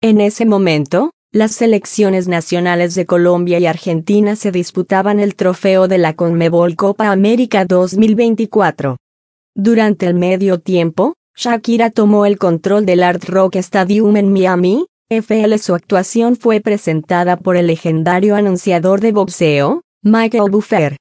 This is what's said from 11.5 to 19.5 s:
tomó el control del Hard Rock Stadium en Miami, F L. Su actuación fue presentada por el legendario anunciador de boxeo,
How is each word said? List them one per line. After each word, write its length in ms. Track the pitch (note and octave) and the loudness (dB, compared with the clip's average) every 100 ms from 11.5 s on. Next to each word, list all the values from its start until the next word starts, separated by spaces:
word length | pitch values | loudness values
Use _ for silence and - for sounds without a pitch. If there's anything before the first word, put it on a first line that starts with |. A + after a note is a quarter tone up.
| A#3 A3+ A#3 A#3 | -2 0 0 0
tomó 360 | A3+ G#3 G#3 G3+ | 2 2 4 2
el 120 | G3+ | 0
control 480 | F#3+ E3 F#3+ G3+ G#3 | 0 -2 0 0 2
del 180 | F3 | 2
Hard 220 | F3+ F3+ - | 2 -2 -2
Rock 320 | F#3 F#3+ F#3 | 0 0 -2
Stadium 580 | F#3 G#3 F#3 G3+ G#3+ G#3 | -4 -2 0 2 2 2
en 160 | G3+ | 2
Miami, 540 | G3 F#3 F3+ F3+ A3 F4+ _ _ | 2 0 2 0 0 -4 _ _
F 340 | A3+ A3 A3 | -6 -2 0
L. 140 | G#3+ A3 | 0 0
Su 180 | - F3 | -2 -4
actuación 640 | - G3 F#3+ A3+ A#3 A#3+ | 0 -2 0 -2 0 0
fue 240 | A#3 A3 | 0 0
presentada 760 | G#3+ G#3 - D#3+ D3+ F3+ F3+ F3+ | 0 -4 -2 -4 -2 -2 0 -2
por 220 | - F3+ | 0 0
el 100 | E3+ | 0
legendario 720 | D#3+ F3 D#3+ D#3+ F3+ G3+ G#3 | -2 -2 -2 0 0 0 0
anunciador 640 | G#3 F3+ - F3 F3 G3 | 0 -2 0 0 2 0
de 100 | A3+ | 0
boxeo, 680 | G#3 F#3+ - E3 | 0 -2 0 0